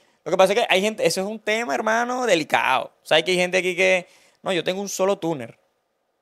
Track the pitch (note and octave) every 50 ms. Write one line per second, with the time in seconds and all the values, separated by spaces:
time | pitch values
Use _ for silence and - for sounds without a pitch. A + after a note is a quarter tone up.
0 | _ _ _ _ - D#3 E3+ F3+ F#3+ F#3 G3+ A3+ A#3 - E3+ F#3 G3 G#3+ A3 G#3+
1 | - E3 D#3+ F#3+ F#3+ G3+ A3 A3 - G#3+ G#3+ A3+ A#3+ B3 C#4 A#3+ A3+ A3 A3 A#3
2 | A#3+ A#3+ B3 C4 B3+ A3+ F#3 E3 D3 - C#3+ A#2+ A#2 B2 C3 B2 - - _ _
3 | _ - D#3+ D#3 E3 E3+ F#3 F3+ F3+ F3+ F3 F#3 F3 F#3 F3+ E3 F#3+ F#3 F#3 F3+
4 | F3 _ _ _ _ _ _ _ - - G3 E3 - D#3 F#3 F#3+ G3+ F#3+ - -
5 | F#3+ G3 G3+ F#3+ - E3 E3 C3+ A#2 A#2+ - _ _ _ _ _ _ _ _ _
6 | _ _ _ _